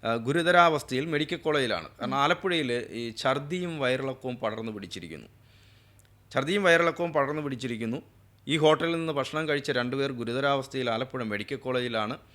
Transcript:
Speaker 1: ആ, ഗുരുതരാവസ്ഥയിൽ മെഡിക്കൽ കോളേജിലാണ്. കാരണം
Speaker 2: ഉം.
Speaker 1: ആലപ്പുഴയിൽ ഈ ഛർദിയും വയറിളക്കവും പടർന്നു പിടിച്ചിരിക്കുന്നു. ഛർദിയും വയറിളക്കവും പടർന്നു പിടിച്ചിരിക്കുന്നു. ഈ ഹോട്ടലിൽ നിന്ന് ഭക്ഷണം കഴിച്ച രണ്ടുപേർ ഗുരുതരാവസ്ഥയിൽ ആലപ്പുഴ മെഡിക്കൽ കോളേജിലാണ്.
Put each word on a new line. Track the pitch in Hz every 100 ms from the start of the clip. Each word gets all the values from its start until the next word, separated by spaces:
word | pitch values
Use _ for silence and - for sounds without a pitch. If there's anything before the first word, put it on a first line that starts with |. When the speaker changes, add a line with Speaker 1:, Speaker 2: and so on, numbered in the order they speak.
Speaker 1:
ആ, | 113
ഗുരുതരാവസ്ഥയിൽ | 117 117 156 170 180 170 151 - 127
മെഡിക്കൽ | 156 147 156 170
കോളേജിലാണ്. | 156 147 127 92 78 -
കാരണം | 120
Speaker 2:
ഉം. | 135
Speaker 1:
ആലപ്പുഴയിൽ | 143 170 190 170 139
ഈ | 120 - 107 117 113
ഛർദിയും | 139 139 143 180 175 160
വയറിളക്കവും | 131 131 135 127 131 123
പടർന്നു | 113 110 113
പിടിച്ചിരിക്കുന്നു. | 104 101 98 87 78 57 - _ - - - - - - _ _
ഛർദിയും | - 139 202
വയറിളക്കവും | 185 165 170 160 175
പടർന്നു | 151 139 151
പിടിച്ചിരിക്കുന്നു. | 147 131 131 117 113 120 - - - _ -
ഈ | 156
ഹോട്ടലിൽ | 156 156 165
നിന്ന് | 165 165
ഭക്ഷണം | 143 131 156 156
കഴിച്ച | 143 139
രണ്ടുപേർ | 131 123 135 139
ഗുരുതരാവസ്ഥയിൽ | 127 113 120 139 139 131 135 120
ആലപ്പുഴ | 113 127 135
മെഡിക്കൽ | 113 104 104 139
കോളേജിലാണ്. | 127 127 123 113 107 131 -